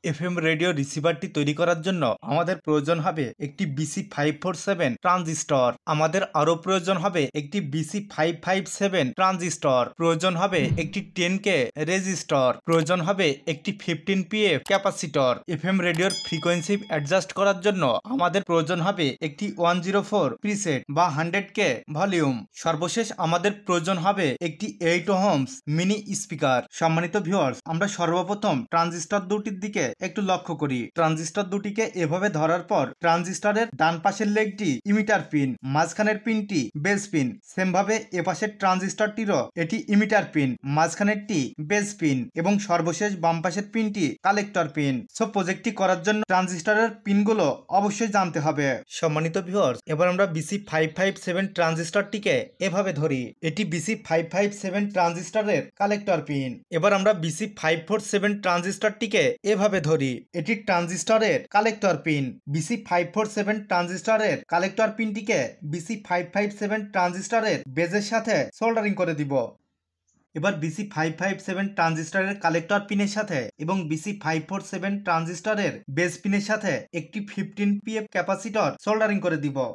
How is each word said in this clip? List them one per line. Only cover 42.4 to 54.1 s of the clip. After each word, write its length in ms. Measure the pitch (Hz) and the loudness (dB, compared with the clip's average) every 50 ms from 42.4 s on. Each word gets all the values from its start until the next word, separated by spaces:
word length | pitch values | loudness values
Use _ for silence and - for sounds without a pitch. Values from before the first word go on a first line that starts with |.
| 165 190 208 202 202 | 2 2 2 2 2
সর্বশেষ 440 | - 175 170 160 170 160 - 214 208 196 175 160 | 2 0 2 2 0 0 0 -2 -2 -2 0 0
বাম 140 | 165 165 165 160 | 0 2 2 -2
পাশের 220 | 185 165 202 202 - - | -2 -2 -4 -6 -4 -2
পিনটি 320 | 226 220 214 208 208 165 131 - - - | -2 -2 0 0 0 0 -2 -2 0 0
কালেক্টর 420 | 185 202 208 196 202 - 185 165 147 - | 2 2 2 0 0 0 -2 -2 0 0
পিন। 200 | 151 143 139 131 120 101 - - | 0 0 0 0 -2 -6 -10 -4
So 60 | - 220 202 - | -4 -4 0 0
প্রজেক্টটি 380 | 202 190 170 185 - - 240 202 - | -2 -2 -2 -4 -2 -4 -6 -2 0
করার 220 | 190 180 185 170 165 | 2 2 2 2 2
জন্য 140 | 208 214 214 208 - | 0 0 0 0 2
ট্রানজিস্টরের 580 | 190 185 185 175 185 165 160 214 208 214 226 226 208 - _ | 2 2 2 0 -4 -4 0 2 2 2 2 0 -2 -6 _
পিনগুলো 420 | 202 202 202 208 220 220 220 170 139 123 - - - - 196 | 2 2 4 4 4 4 4 2 2 0 -2 -6 0 0 2
অবশ্যই 320 | 202 208 202 - 233 220 202 | 2 2 0 -2 -2 0 2
জানতে 220 | 202 185 175 156 165 143 | 0 0 2 -2 0 0
হবে। 220 | 160 151 147 143 139 127 107 - _ - - | 0 0 2 0 0 0 -2 -6 _ -6 -2
সম্মানিত 360 | 170 160 151 156 160 165 160 190 185 | -2 0 0 0 -2 0 -2 -4 -4
ভিউয়ার্স, 320 | 180 185 208 185 131 120 - _ - 156 | -2 0 2 2 2 0 -2 _ -4 0
এবার 140 | 151 180 180 | 2 2 2
আমরা 140 | 180 185 202 185 160 | 4 2 0 0 0
বিসি 220 | 160 156 - 202 202 202 - | -4 -4 -4 -6 -6 -6 -2
ফাইভ 180 | 156 160 160 160 160 | 0 0 0 0 0
ফাইভ 140 | - 190 196 190 - - | 0 0 0 -2 -4 -6
সেভেন 200 | 190 170 185 196 190 196 | -4 -2 -2 -2 -2 0
ট্রানজিস্টরটিকে 800 | - 170 160 165 160 170 165 - 202 202 202 - 208 202 190 147 123 107 - _ _ 180 | 0 0 2 2 -2 -4 0 0 -2 -2 0 -6 -2 0 2 2 2 0 -4 _ _ -2
এভাবে 240 | 190 165 196 196 190 170 143 | 0 0 0 0 0 -2 -2
ধরি। 200 | 151 160 139 127 123 - - _ - | 0 0 0 -2 -4 -8 -10 _ -6
এটি 140 | 165 156 185 220 160 156 | -4 -2 -2 -2 -2 -2
বিসি 200 | 170 160 214 220 208 - | -4 -2 -4 -4 -6 -2
ফাইভ 160 | - | 0